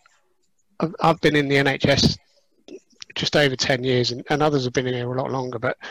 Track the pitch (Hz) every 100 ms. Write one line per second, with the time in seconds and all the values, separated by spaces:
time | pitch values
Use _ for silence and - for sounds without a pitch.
0 | _ _ _ _ _ _ _ - 160 202
1 | 160 160 160 147 139 139 139 135 - 139
2 | - - _ _ _ _ - 381 _ _
3 | - - - 160 139 127 - 127 131 123
4 | 120 120 - 143 151 147 123 131 127 123
5 | 120 127 139 131 127 117 127 - -